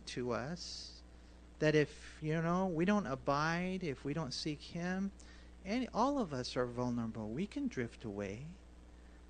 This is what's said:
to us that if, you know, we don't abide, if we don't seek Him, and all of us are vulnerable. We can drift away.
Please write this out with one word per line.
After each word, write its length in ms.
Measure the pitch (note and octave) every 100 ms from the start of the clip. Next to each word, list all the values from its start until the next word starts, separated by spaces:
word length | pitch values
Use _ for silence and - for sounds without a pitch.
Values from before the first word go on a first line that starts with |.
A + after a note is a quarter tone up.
| -
to 240 | C#3 B2
us 600 | A2 C3+ F3 - - - - - - - - - -
that 160 | D#3 D3+
if, 420 | C#3+ - - -
you 180 | D#3 D#3+
know, 260 | E3 F3+ F#3+
we 180 | D#3+ F3
don't 220 | G#3 E3
abide, 760 | C3 - C#3+ D#3+ E3+ F#3 F#3
if 220 | E3+ B2+ C#3
we 80 |
don't 200 | D3+ C#3
seek 280 | - D#3+ D3
Him, 500 | - E3+ F3 F#3 G3 - - - - - F#3+
and 220 | A#3+ B3
all 260 | G3 C4 C#4+
of 140 | F#3
us 220 | C3 B2 C3+
are 100 | B2
vulnerable. 640 | A#2+ B2 A#2+ A2+ A2+ G#2+
We 180 | B2 G3+
can 200 | C#4+ C#4
drift 380 | - A#2 - A2+
away. 360 | G2+ G2 G#2+ D#3 F3+ - - - - - -